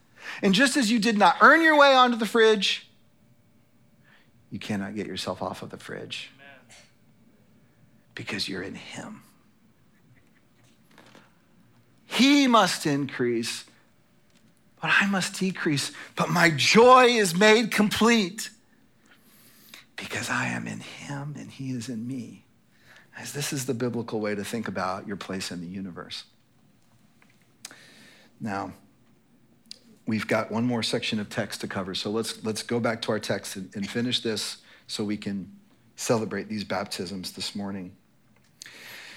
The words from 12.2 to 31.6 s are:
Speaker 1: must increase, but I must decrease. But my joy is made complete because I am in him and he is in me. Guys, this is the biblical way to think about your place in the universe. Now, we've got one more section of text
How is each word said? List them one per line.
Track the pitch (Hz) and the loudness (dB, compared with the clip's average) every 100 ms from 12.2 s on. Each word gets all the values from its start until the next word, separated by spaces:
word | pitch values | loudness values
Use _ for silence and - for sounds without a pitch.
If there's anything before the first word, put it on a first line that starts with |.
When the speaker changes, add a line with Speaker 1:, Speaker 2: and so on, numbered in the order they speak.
| 262 285 269 | 6 6 6
Speaker 1:
must | 233 185 - - | 6 4 2 -2
increase, | 143 143 - 123 117 117 - - _ _ _ _ _ _ _ _ _ _ _ | -2 -2 -2 -2 0 -4 -8 -14 _ _ _ _ _ _ _ _ _ _ _
but | - - | 0 2
I | 202 | 2
must | 196 - - | 0 -4 -4
decrease. | 190 175 175 143 - - - - | -4 -2 -2 -2 -4 -10 -12 -6
But | 165 | -2
my | 165 170 | 4 4
joy | 147 123 208 247 254 254 | 4 4 8 10 10 8
is | 240 196 170 | 6 2 4
made | 214 220 233 | 6 6 4
complete | - 208 - 220 233 180 202 - - _ _ _ _ _ _ _ _ - _ - - - - | 2 0 2 4 4 2 -4 -12 -14 _ _ _ _ _ _ _ _ -20 _ -20 -20 -18 -14
because | - 113 110 | -8 -8 -4
I | 123 123 | -4 -4
am | 120 117 | -6 -8
in | 110 | -10
him | - - - 143 143 135 | -14 -16 -12 -10 -8 -10
and | 107 | -14
he | - 131 | -10 -8
is | 127 113 | -6 -8
in | 117 120 | -8 -8
me. | 131 110 98 _ _ _ _ _ - _ - | -8 -10 -16 _ _ _ _ _ -20 _ -16
Guys, | 117 | -12
this | 143 143 | -8 -6
is | 143 127 | -6 -4
the | |
biblical | 120 123 117 110 113 | -4 -4 -4 -6 -4
way | 107 | -2
to | 101 98 | -4 -6
think | 117 107 | -6 -6
about | 98 92 95 - | -4 -4 -4 -8
your | 98 | -12
place | - 95 - | -8 -8 -8
in | 87 | -10
the | 85 | -12
universe. | 95 95 85 - - - _ _ _ _ _ _ _ _ _ _ _ _ _ - - - - - - _ _ | -10 -12 -12 -14 -14 -16 _ _ _ _ _ _ _ _ _ _ _ _ _ -20 -20 -20 -20 -20 -20 _ _
Now, | - 98 98 - _ _ _ _ _ _ _ _ _ - _ _ - | -8 -6 -8 -12 _ _ _ _ _ _ _ _ _ -20 _ _ -6
we've | 110 - | -6 -2
got | 110 110 | -2 -2
one | 110 | -2
more | 123 120 | -2 -2
section | 107 127 - 110 | -2 -4 -4 -6
of | 104 | -6
text | - 101 - | -6 -6 -8